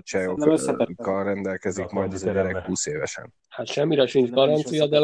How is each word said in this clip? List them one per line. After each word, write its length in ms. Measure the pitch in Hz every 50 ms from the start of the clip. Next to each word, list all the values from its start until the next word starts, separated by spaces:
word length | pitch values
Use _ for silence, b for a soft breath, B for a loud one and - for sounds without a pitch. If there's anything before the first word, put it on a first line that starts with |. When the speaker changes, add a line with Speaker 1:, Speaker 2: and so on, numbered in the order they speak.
| -
Speaker 1:
Szerintem 460 | - - 98 92 92 - 147 151 151
összetett. 260 | 160 156 - 135 120 -
Speaker 2:
adottságokkal 440 | 120 - 90 92 117 - 95 98 98
rendelkezik 600 | 101 101 98 98 95 95 92 - 104 92 95 92
Speaker 3:
A 80 | - -
Speaker 2:
majd 200 | 98 98 95 92
az 80 | 92
a 40 | 92
gyerek 100 | 107 101 98
Speaker 3:
konditerembe. 260 | 95 92 98 92 90
Speaker 2:
húsz 180 | - 92 - -
évesen. 480 | 76 76 76 71 76 - - 73 - _ _ _ _
Speaker 4:
Hát 180 | - - 117
semmire 380 | - - 143 147 160 156 143 131
sincs 240 | 123 - 139 127 117
Speaker 1:
Szerintem 60 | 120
nem 180 | 131 139 147 151
is 60 | 151 151
Speaker 4:
garancia, 160 | - 165 151
de 60 | 151
Speaker 1:
összetett. 160 | 143 151 147